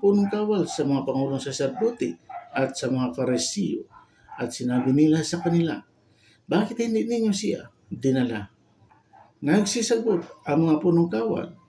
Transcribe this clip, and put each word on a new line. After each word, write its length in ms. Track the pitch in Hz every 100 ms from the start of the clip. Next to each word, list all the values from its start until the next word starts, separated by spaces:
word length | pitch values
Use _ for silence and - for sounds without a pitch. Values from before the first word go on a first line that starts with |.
punong 240 | 202 202 202
kawal 400 | 208 214 202 156
sa 160 | -
mga 240 | 139 139 131
pangulong 320 | 131 135 135
saserdote 800 | 139 131 139 131 220 - 120 - _ - -
at 240 | 120 131 -
sa 160 | 127
mga 240 | 131 123 139
Farisiyo. 720 | 127 120 - 208 - - - - _ _ _ -
At 160 | 123
sinabi 400 | - 123 123 131
nila 320 | 135 156 160
sa 160 | 156 170
kanila, 400 | 175 170 165 - - _ _ _ _ _ -
"Bakit 360 | 175 214 -
hindi 240 | 233 220 226
ninyo 240 | 240 220
siya 400 | 196 220 - - _ _
dinala?" 640 | - 135 131 120 110 101 _ _ _ _ _ _ - - _
Nagsisagot 1040 | 143 190 202 233 220 226 220 175 - -
ang 240 | - 156 165
mga 160 | 151
punong 240 | 180 170 170
kawal, 480 | - 226 - - -